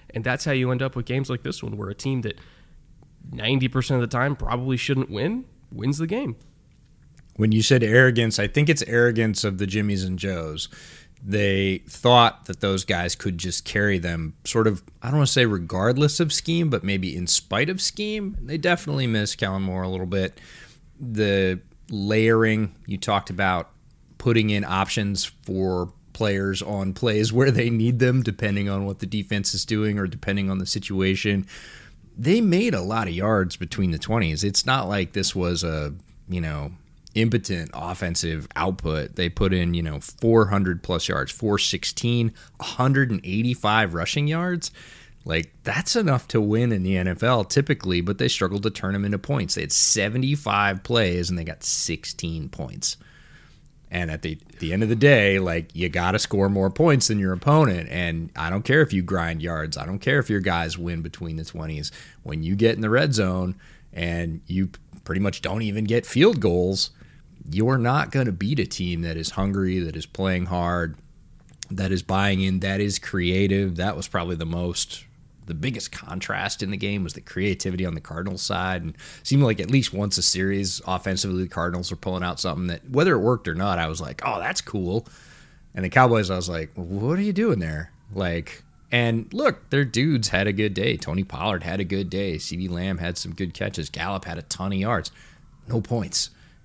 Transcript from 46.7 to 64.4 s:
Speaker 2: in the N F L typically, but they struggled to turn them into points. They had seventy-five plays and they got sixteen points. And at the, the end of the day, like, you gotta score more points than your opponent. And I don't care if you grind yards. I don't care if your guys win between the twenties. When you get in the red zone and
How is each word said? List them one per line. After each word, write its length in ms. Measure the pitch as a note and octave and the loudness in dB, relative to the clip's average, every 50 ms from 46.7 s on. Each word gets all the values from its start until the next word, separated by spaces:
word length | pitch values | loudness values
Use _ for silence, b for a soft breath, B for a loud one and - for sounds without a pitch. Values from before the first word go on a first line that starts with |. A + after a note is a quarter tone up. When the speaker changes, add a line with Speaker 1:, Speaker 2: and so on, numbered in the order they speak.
Speaker 2:
in 120 | A2+ G2 F#2 | 2 0 2
the 140 | F#2 F#2+ F#2 | 2 2 2
N 100 | F2+ F#2 | 2 0
F 140 | F2 - | -2 0
L 220 | A2+ A#2+ B2+ A#2 G2+ | 2 2 2 2 0
typically, 580 | - - - C#3+ - - - - F#2+ F2+ F2 | 0 0 0 2 2 0 -2 0 0 0 0
but 160 | F2 F2+ G2+ G2 | 0 0 -2 0
they 100 | B2 B2 | 0 0
struggled 360 | - - G2 F#2 G2 G2+ G2+ | 0 0 0 0 -2 -2 -2
to 80 | A2 | -4
turn 220 | G2+ - - F#2+ G2 | -4 -4 -4 -4 -2
them 120 | G2+ G2+ | -2 -2
into 140 | G2+ G#2 F#2+ | -2 -2 -2
points. 340 | - - C#3+ C3 G#2 - - | -2 -2 -2 -2 -2 -2 -4
They 80 | - | -4
had 100 | - D2+ | -4 -2
seventy-five 1080 | - - - - - G#2+ G2 G#2+ G#2+ B2+ C3 C3+ D3 C#3+ - G#2+ G2+ G2+ G2+ G2+ G2 F#2+ - | 0 2 2 4 4 2 2 0 0 0 0 0 0 0 0 0 2 2 2 2 0 -2 -2
plays 460 | - A#2+ - A2 F#2 F2 F2+ F2 E2+ | 0 2 2 2 2 2 0 0 -2
and 80 | F2+ F2 | -2 -2
they 60 | E2 | -4
got 200 | E2+ D#2+ - - | -4 -6 -6 -4
sixteen 840 | - - - - - E2 D#2 - - - - - E2 E2 D#2+ - - | -4 -2 -2 -2 -4 -4 -6 -6 -10 -10 -8 -6 -6 -4 -6 -6 -8
points. 480 | - - - - - - - - - - B B B B B B B B B B B B B B - - - - | -8 -10 -10 -10 -8 -6 -6 -6 -6 -8 B B B B B B B B B B B B B B -20 -20 -12 -8
And 220 | - F2 F2 D#2+ | -4 -4 -4 -4
at 100 | D#2 D#2 | -4 -6
the, 160 | - E2 D#2 D2+ - - - - | -6 -6 -8 -8 -12 -18 -12 -8
the 140 | G#2 D#2+ E2+ | -4 -2 0
end 100 | G2 A2+ | 0 2
of 60 | G#2+ | 2
the 80 | A#2+ A2 | 2 6
day, 420 | A#2+ C#3+ C#3+ A#2 G#2 G2 G2 G2 | 6 8 8 8 8 6 4 4
like, 340 | F#2+ F2+ E2 E2+ E2 - - | 2 2 0 -2 -4 -6 -4
you 140 | E2 F2 F2 | -4 -2 -2
gotta 320 | D#2 F2+ F2 F2+ F#2+ G#2+ | 0 0 0 2 2 0
score 300 | - - - G2 G2 G2 | 0 0 2 2 4 4
more 200 | G2+ G2 F#2+ G2 | 4 4 2 2
points 380 | F#2+ - D#3 E3+ D3 C3 - - | 2 4 4 6 6 6 4 2
than 120 | A2+ G#2 | 2 2
your 120 | G2 F#2 | 0 0
opponent. 560 | F#2 F2+ - C#3+ D3 D#3 D#3 B2 F#2 F2 D#2+ - | 0 0 2 4 6 6 6 4 2 0 -2 -4
And 420 | A#1+ F2 F2+ E2+ E2 E2 E2 D#2+ - | -4 -2 -2 -2 -2 -4 -4 -6 -6
I 140 | - D#2+ E2 | -6 -4 -2
don't 160 | F#2 G2+ G#2+ | -2 -2 0
care 160 | - B2+ D#3 | 2 4 4
if 100 | D#3 B2 | 4 4
you 100 | - F#2+ | 4 0
grind 400 | F2+ E2+ F#2 F2+ E2+ E2 E2 D#2+ | 0 0 0 0 0 -2 -2 -4
yards. 360 | D#2 F2 E2+ D#2 D#2 D#2+ - - | -4 -4 -4 -4 -4 -6 -6 -6
I 80 | - | -6
don't 140 | D#2+ F#2+ G#2 | -6 -6 -4
care 200 | - - C#3 C#3+ | 0 2 2 2
if 100 | B2+ - | 2 2
your 120 | A2 G2+ | 0 0
guys 360 | F2+ G2 F2 E2+ E2 D#2+ D#2+ F2+ | 0 0 0 0 0 -2 -4 -6
win 240 | E2+ F2 F2 E2 | -6 -4 -4 -4
between 360 | D#2+ E2 - - F2 E2 D#2+ D#2+ | -6 -8 -8 -10 -8 -8 -6 -8
the 80 | D#2+ | -8
twenties. 460 | - - E2 D#2 D#2 D#2 D2 D2 - B B B B B B B | -8 -10 -8 -8 -6 -6 -6 -8 -10 B B B B B B B
When 200 | D2 D2 D#2+ D#2+ | -8 -6 -4 -2
you 120 | E2 G2 | 0 2
get 200 | G2+ A2+ A2+ A2+ | 4 4 4 4
in 60 | F#2+ | 4
the 80 | A2 G#2+ | 2 2
red 240 | A2 B2+ D3+ D3+ C3 | 4 4 4 4 2
zone 420 | G#2+ G2+ F#2 F#2 F#2 F2+ F2+ F2+ - B B B B B B B | 2 2 2 0 0 -2 -2 -4 -6 B B B B B B B
and 480 | F2 E2+ E2+ E2+ E2+ E2+ E2+ D#2+ D#2+ | -6 -4 -2 -2 -2 -2 -4 -4 -6